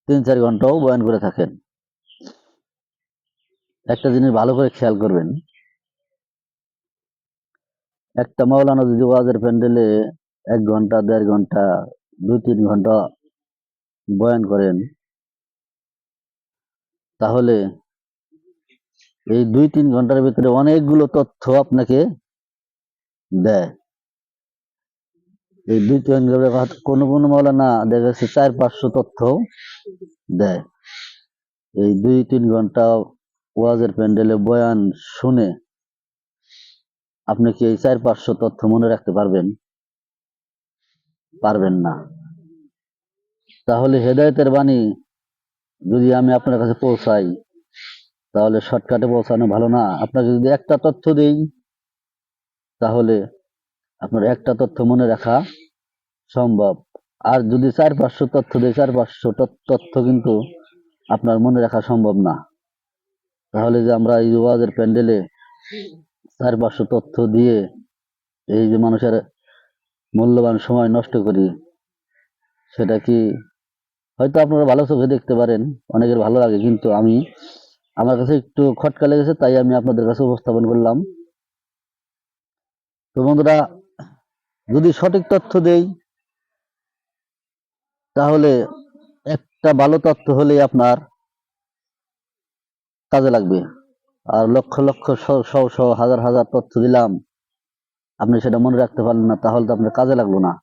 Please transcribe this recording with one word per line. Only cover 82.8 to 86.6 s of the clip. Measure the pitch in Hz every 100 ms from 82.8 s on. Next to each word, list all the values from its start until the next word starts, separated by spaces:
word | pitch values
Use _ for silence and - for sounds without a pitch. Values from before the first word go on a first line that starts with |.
| _ _ _ 131
তো |
বন্ধুরা, | 131 147 151 151 160 - _ - - _ _ _ _ _ -
যদি | 131 165
সঠিক | 147 185 190 175
তথ্য | 196 - 190
দেই, | 170 175 180 180 _ _ _ _ _ _